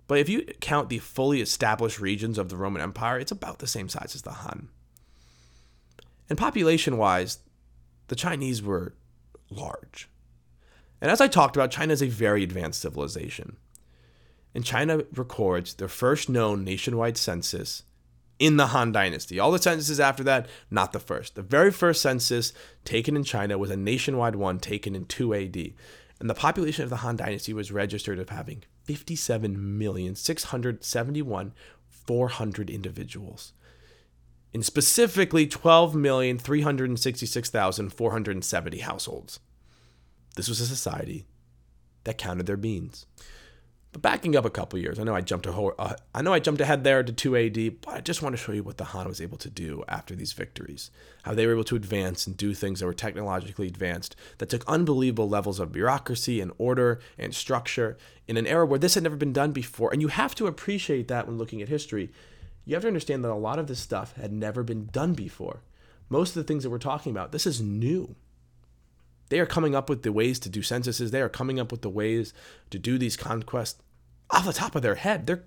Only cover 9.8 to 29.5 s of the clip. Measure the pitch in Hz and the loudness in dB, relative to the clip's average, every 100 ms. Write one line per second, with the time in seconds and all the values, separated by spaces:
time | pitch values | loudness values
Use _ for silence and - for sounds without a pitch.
9.8 | - - - _ _ _ _ _ _ _ | -14 -20 -20 _ _ _ _ _ _ _
10.8 | _ - 147 226 277 185 139 139 131 139 | _ -4 4 6 6 8 6 6 2 2
11.8 | 156 147 135 110 110 104 90 92 80 - | 0 2 2 2 4 4 2 -2 -4 -4
12.8 | 80 71 71 - - - - - _ - | -6 -4 -6 -6 -8 -10 -12 -16 _ -20
13.8 | _ _ _ _ - _ _ - 120 117 | _ _ _ _ -20 _ _ -6 -2 0
14.8 | 151 160 147 - 123 - 98 90 87 - | 2 2 0 -6 -6 0 2 2 -2 -6
15.8 | 95 - 127 151 - 123 110 101 95 95 | -8 0 2 4 2 2 2 2 -2 -4
16.8 | - 117 117 113 - 87 - 90 - - | -2 0 0 0 0 -2 -2 -4 -6 -10
17.8 | - _ _ _ _ - 156 151 131 131 | -12 _ _ _ _ 2 6 6 6 4
18.8 | 117 107 95 78 - 90 120 180 175 165 | 4 4 2 0 -4 2 4 4 4 2
19.8 | 147 147 139 135 135 131 117 - - 110 | 2 4 4 4 2 2 2 -10 -2 2
20.8 | 92 104 - 76 - - 98 143 196 - | 2 0 -6 -6 -8 -12 2 6 6 6
21.8 | 175 156 139 127 - 120 113 - - - | 4 4 2 2 2 0 -2 -6 -18 -16
22.8 | - 117 120 147 139 110 101 98 98 98 | -2 0 2 0 0 -2 0 0 -2 -2
23.8 | 98 123 147 131 117 101 98 92 - 104 | 0 0 0 0 0 0 0 -2 -4 -4
24.8 | 104 98 87 - 120 104 95 92 82 - | -4 -6 -6 -2 0 0 -2 -4 -6 -10
25.8 | - - - - 113 110 151 170 156 151 | -20 -20 -20 -8 -4 0 0 2 0 -2
26.8 | 123 120 120 113 - 101 - 107 98 104 | -4 -4 -2 -4 -4 -6 -6 -6 -4 -2
27.8 | 101 104 - 92 92 107 - 143 - _ | -2 -2 -4 -6 -6 -8 -10 -12 -16 _
28.8 | - 147 - 165 - 113 107 | -8 -8 -6 -4 0 0 0